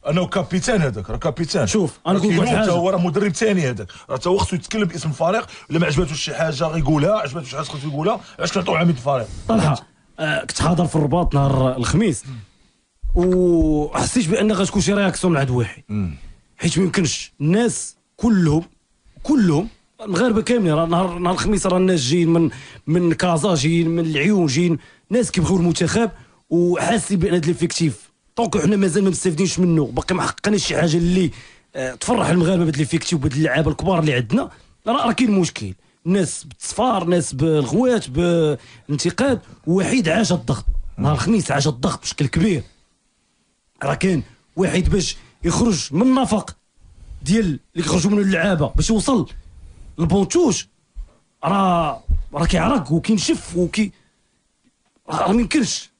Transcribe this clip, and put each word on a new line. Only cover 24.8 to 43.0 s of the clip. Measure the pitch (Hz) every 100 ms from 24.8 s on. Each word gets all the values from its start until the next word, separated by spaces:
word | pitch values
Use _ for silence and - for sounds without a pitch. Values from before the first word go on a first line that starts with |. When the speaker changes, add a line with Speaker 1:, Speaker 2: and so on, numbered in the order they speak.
| - _ _
Speaker 2:
ناس | 220 214
كيبغيو | - 156 185
المنتخب | 170 165 170 214 226 - - _ _
وحاسين | 170 175 175 - 233 - 196
بان | 180
هذا | 175 156
ليفيكتيف | 175 170 - 165 - - _ _ -
طونك | 226 202
حنا | 160 202
مازال | 196 165
ما | 190
مستافدينش | 170 190 156 190 -
منه، | 180 160 127
باقي | 123 - 180
ما |
حققناش | - - - 208 -
شي | 147
حاجه | 165 160
اللي، | 170 185 170 - - - _ 139
آه، | 127 123
تفرح | - 240 147
المغاربه | 175 165 185
بهذا | 170 143
ليفيكتيف | 151 165 -
وبهذ | 165 147
اللعابه | 135 156 131 156
الكبار | - 165 180
اللي | 156
عندنا. | 127 113 185 330 - - _ -
راه، | 254 233
راه |
كاين | 220 240
مشكل، | 196 170 - 101 92 _ _ 165
ناس | 196 170 -
بالتصفار، | 151 - - - 254 -
ناس | 170 175 139
بالغوات، | 131 160 156 131 156 254 233 -
بالانتقاد، | 131 175 170 156 147 - - - 143 175 - 277 226 - - -
وحيد | 180 180 262 165
عاش | 175 220
الضغط | 180 - 135 - - - -
نهار | 135
الخميس، | 151 - 220 -
عاش | 139 139
الضغط | 123 156 -
بشكل | - - 143
كبير. | - 208 160 - _ _ _